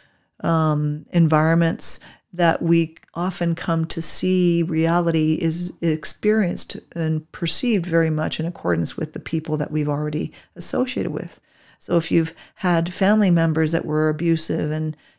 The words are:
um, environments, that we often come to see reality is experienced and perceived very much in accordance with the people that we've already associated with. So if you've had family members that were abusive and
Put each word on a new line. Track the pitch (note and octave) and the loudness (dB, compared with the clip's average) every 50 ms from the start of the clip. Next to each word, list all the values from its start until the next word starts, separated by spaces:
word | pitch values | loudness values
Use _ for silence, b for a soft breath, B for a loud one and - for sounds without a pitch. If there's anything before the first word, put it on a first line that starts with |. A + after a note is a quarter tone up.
| b b b b b b b _ | b b b b b b b _
um, | - E3+ E3 D#3+ D#3+ D#3 D3+ D3+ D3+ D3 D3 D3+ - - | -2 0 2 2 2 2 2 0 0 -2 -2 -4 -8 -2
environments, | - F3 E3 D3+ D#3+ D3+ D#3 D#3+ E3 E3+ E3+ E3 - - - - - B B B B B B _ | 2 2 4 4 4 2 2 2 2 2 2 0 0 -2 -2 -2 -2 B B B B B B _
that | - E3+ F3 E3+ - - | -4 0 0 2 2 0
we | - E3 E3+ E3+ E3 D#3+ - - - _ _ | 2 2 2 2 2 0 -4 -14 -20 _ _
often | - F3 F#3+ F3+ - F3 E3+ E3 | -6 -6 -4 -4 -2 -2 -2 -2
come | - - - E3 E3 D#3+ | -2 -2 -2 -2 -2 -2
to | D#3 - E3 | -2 -2 0
see | E3 - - - - F#3 F#3 F#3 F3+ F3 E3+ E3+ E3 | 0 0 0 2 2 2 2 4 4 4 4 2 0
reality | F3 E3 D#3+ D#3+ E3 E3+ F3 E3+ E3+ D#3+ D#3+ D#3 D#3 D#3 | 0 0 0 2 2 2 2 2 2 2 2 2 2 2
is | - - E3 D#3+ F3 F3+ F3+ - - | 2 0 -2 -2 -2 -6 -8 -8 -4
experienced | - E3 D#3 D#3 - - - - - G#3 G#3+ A3 G3+ F3 - - - - - F#3+ - _ - | -2 -2 -2 0 -2 -4 -6 0 0 2 2 2 2 0 0 -2 -4 -4 -6 -12 -14 _ -6
and | E3+ D#3+ D#3 D#3 D#3 D#3 - | -4 -2 0 0 -2 -4 -8
perceived | - - F3 E3 - - - B3 A3+ F#3+ E3 | -8 -4 -2 0 0 0 2 2 0 0 0
very | F3 D#3+ E3 E3 D#3+ | 0 2 2 2 2
much | D#3 D#3 D#3 E3 - - | 0 -2 -2 -2 -4 -4
in | D#3+ | -4
accordance | E3+ F3 - - F3 E3+ E3 E3+ D#3 - | -6 -6 -6 -2 -2 0 0 -2 -4 -4
with | - D#3+ - - | -6 -8 -6 -6
the | - | -10
people | - - - D#3+ D3+ - D3+ D3 | -8 -4 -4 -4 -2 -2 -4 -4
that | D3+ - | -4 -2
we've | D3+ D#3 D3 D3 | -2 -2 -2 -2
already | D3 D3 D3+ D3+ D3+ D3+ E3 - B B B B B | -2 -2 -4 -4 -4 -4 -6 -6 B B B B B
associated | F3 F3 - - - C4 B3+ - G3+ F#3 F3+ | -8 -6 -4 -2 -2 -2 -2 -2 -4 -4 -4
with. | - - - E3+ - - b b b b b b b b | -4 -6 -8 -10 -14 -18 b b b b b b b b
So | - - - E3+ | -6 0 0 0
if | - - | 0 2
you've | - E3+ D#3+ D#3+ - B B B B | 2 0 0 0 -4 B B B B
had | _ - F3+ F3 E3 E3 F3 F3 | _ -2 0 2 2 0 -2 -2
family | - G3 G3 G#3+ A3 G#3 F#3 | 0 2 2 4 4 4 4
members | F3 E3+ E3 D#3+ D#3 D#3+ D#3+ D#3 | 4 4 4 2 2 2 0 0
that | E3+ D#3+ - | 0 -2 -2
were | D3+ D3+ D#3 D#3 D#3 | -2 0 0 2 0
abusive | D3+ D3+ F3 E3+ E3 D#3+ - - E3 E3 E3+ D3+ | 0 0 0 0 0 0 0 -2 -2 -2 -2 -2
and | D3+ D#3 D#3 D#3 D#3 b b b b | -2 -4 -4 -4 -6 b b b b